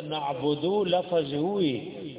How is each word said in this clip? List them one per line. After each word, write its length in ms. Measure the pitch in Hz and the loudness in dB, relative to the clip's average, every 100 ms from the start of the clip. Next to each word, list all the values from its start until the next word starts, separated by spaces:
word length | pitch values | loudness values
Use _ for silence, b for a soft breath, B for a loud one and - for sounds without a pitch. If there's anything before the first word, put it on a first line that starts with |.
| 151 | 0
نعبدو 680 | 151 143 127 147 143 170 208 185 | -4 -2 0 0 2 2 2 4
لفظ 360 | 180 180 170 139 | 2 2 0 0
وی 400 | 147 175 202 156 113 - 208 165 | 0 0 2 2 0 -6 -12 -12